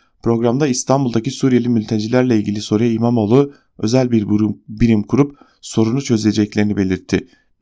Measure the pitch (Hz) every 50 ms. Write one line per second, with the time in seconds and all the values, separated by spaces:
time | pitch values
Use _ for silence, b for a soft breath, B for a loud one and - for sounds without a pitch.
0 | b b b _ - 113 117 113 117 120 117 135 156 143 123 - - - 131 139
1 | 139 123 113 117 113 135 127 - - 135 123 120 120 120 120 113 107 - 117 107
2 | 107 110 127 127 127 127 120 107 104 104 101 104 104 - 107 107 117 120 113 110
3 | 113 120 120 117 107 101 117 139 143 143 B B B B B - - 107 117 131
4 | 131 123 117 113 104 101 104 104 107 107 104 - _ - 110 104 117 113 113 104
5 | 104 - - 113 - 143 B B B B B B - - - 113 110 110 117 139
6 | 139 - 120 107 107 107 101 107 104 104 - 107 104 104 101 98 98 92 92 87
7 | - - - 85 b b b b b b b _